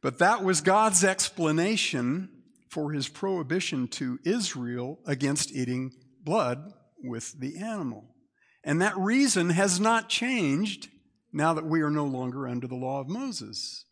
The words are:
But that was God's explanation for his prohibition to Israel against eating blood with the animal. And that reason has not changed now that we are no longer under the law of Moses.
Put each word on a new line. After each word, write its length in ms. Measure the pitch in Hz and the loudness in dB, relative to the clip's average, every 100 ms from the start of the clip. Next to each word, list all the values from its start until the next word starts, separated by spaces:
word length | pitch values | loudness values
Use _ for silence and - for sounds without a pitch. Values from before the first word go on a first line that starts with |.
But 180 | - 120 | -4 2
that 260 | 175 226 190 | 4 4 2
was 160 | 170 | 2
God's 420 | 151 196 220 196 | 4 6 6 4
explanation 1300 | 190 190 - - 160 156 180 214 - 143 123 160 190 - _ _ _ | 4 2 -4 0 2 2 2 0 0 0 -2 -2 -4 -14 _ _ _
for 240 | - 151 | -6 -4
his 160 | 151 131 | -4 -6
prohibition 800 | - 196 185 139 175 180 139 123 | -4 -2 -2 0 -2 -2 -4 -4
to 280 | - 127 123 | -4 -6 -4
Israel 760 | 165 233 190 139 120 123 123 160 - | -2 0 -2 -4 -6 -4 -6 -8 -4
against 460 | 139 139 143 - | 0 0 0 -2
eating 400 | 139 123 127 131 - _ _ | -2 -2 -2 -4 -10 _ _
blood 480 | 147 214 127 127 170 - _ _ | -2 0 0 -2 -8 -20 _ _
with 340 | 240 117 - 151 | -10 -8 -10 -10
the 200 | 131 160 | -10 -8
animal. 540 | 214 214 139 107 117 _ _ _ _ _ | -8 -6 -8 -8 -18 _ _ _ _ _
And 180 | - 175 | -2 2
that 160 | 196 196 | 2 2
reason 520 | 190 247 277 196 175 | 2 4 4 4 2
has 300 | 175 196 180 | 4 4 4
not 300 | 214 226 220 | 4 2 2
changed 800 | - 247 254 160 139 208 190 - _ _ _ _ | -2 0 2 2 2 0 -4 -12 _ _ _ _
now 220 | 147 156 | 0 2
that 120 | 160 160 | 2 0
we 160 | 165 | 2
are 80 | 151 | 2
no 160 | 151 143 | 2 0
longer 420 | 131 127 127 131 | -2 -4 -4 -4
under 200 | 123 123 | -4 -6
the 80 | 127 | -6
law 240 | 131 135 | -4 -4
of 100 | 135 | -4
Moses. 760 | 208 269 214 104 - - - - | -6 -6 -8 -10 -10 -10 -12 -20